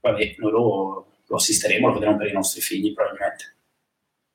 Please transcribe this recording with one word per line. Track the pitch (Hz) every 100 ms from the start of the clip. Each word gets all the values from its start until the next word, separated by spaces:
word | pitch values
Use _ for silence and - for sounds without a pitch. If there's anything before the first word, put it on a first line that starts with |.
Vabbè, | 101 104 104 -
noi | 107
lo, | 113 117 98 95 - - _ -
lo | 107
assisteremo, | - 107 - 104 113
lo |
vedremo | 104 104 104
per | 104
i |
nostri | 98 - 110
figli | - 110 104
probabilmente. | - 104 - 98 - - _ _ _ _ _ _ _ _